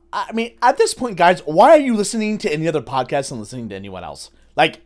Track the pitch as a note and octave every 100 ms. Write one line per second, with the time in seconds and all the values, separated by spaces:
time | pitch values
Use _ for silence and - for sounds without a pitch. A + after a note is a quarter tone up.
0 | _ G3+ - A3 A3+ - B3 C4+ A4+ -
1 | B3 F3+ F3 F3+ - D#3 B3+ D#4 C4+ A3
2 | G3 A3+ G#3+ G#3+ G3+ D3+ D#3+ D#3 A#2 C3+
3 | B2+ C#3+ C3+ B2+ G2+ B2+ A2+ G2 G2+ F2+
4 | E2 D2 - _ _ - D#3 -